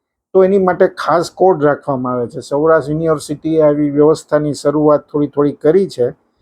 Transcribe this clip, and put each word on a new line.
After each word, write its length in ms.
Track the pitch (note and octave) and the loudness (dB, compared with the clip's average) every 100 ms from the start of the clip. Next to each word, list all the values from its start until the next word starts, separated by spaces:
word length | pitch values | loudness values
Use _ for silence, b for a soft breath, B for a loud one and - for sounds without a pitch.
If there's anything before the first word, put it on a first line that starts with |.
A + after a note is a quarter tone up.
| _ _ _ | _ _ _
તો 100 | F#3+ | 2
એની 160 | F#3+ G3 | 2 2
માટે 280 | F#3 E3 F#3 | 0 2 0
ખાસ 440 | - - E3 E3 | 0 -2 -2 -2
કોડ 320 | - F#3 F3 | 0 2 2
રાખવામાં 500 | D3 C#3 - C3 B2+ | 0 -2 -4 -6 -4
આવે 140 | B2 A#2 | -6 -6
છે. 120 | C#3+ | -10
સૌરાષ્ટ્ર 520 | - C#3+ D#3+ D#3+ C#3 | -6 -2 2 2 0
યુનિવર્સિટીએ 720 | D#3 E3 D3+ - C#3+ D#3+ D#3+ | -4 -2 -4 -6 -8 -4 2
આવી 280 | D3+ D3 D3 | 2 2 -2
વ્યવસ્થાની 640 | C#3+ D3 D#3 - D3+ D3+ | 2 2 2 -2 -2 -2
શરૂઆત 460 | B2+ D3 D3+ D3+ D3 | -4 -2 0 2 2
થોડી 280 | - D3+ D3 | 0 -4 -4
થોડી 240 | C#3+ D3 | -2 -2
કરી 360 | - D3+ F3+ F3+ | 0 0 2 0
છે 220 | - B2 D#3 _ _ | -2 -4 -4 _ _